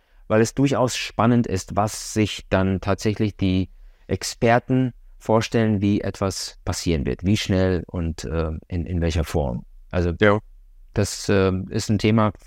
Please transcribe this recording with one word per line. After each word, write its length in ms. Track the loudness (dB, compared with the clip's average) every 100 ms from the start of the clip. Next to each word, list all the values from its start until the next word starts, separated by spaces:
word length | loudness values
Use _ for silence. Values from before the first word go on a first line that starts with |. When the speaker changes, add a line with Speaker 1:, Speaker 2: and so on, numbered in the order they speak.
| _ _ 0
Speaker 1:
weil 140 | 2
es 140 | 2
durchaus 420 | 2 0 2 0 -2
spannend 500 | -6 0 4 4 2
ist, 300 | -4 -4 -2
was 380 | -2 -4 -6
sich 320 | -2 -2 -2 -2
dann 320 | 0 2 0
tatsächlich 560 | -2 -2 -2 -2 -4 -2
die 320 | 0 0 -2 -8 -20 _ -6
Experten 840 | -6 -6 -2 2 2 2 0 0 -4 -18 -10
vorstellen, 600 | 0 0 2 0 2 2
wie 200 | 2 0
etwas 580 | -2 -4 -4 -4 -10 -10
passieren 420 | -6 -4 -2 0 -2
wird, 180 | -2
wie 120 | 0 0
schnell 480 | 0 0 2 0 -4
und, 380 | -6 -6 -6
äh, 260 | -6 -4 -4 -6 -8
in, 200 | -6 -4
in 140 | -2
welcher 220 | 0 0
Form. 420 | -2 -2 -2 -4 -10 -20 -8
Also 220 | -2 -2 2
Speaker 2:
Ja. 200 | 2 2 -2 -18 -20 -20 -8
Speaker 1:
das, 340 | -4 -2 -4 0
äh, 240 | 2 2 0 -4
ist 220 | -6 -2
ein 80 | 0
Thema 340 | 2 4 2 -2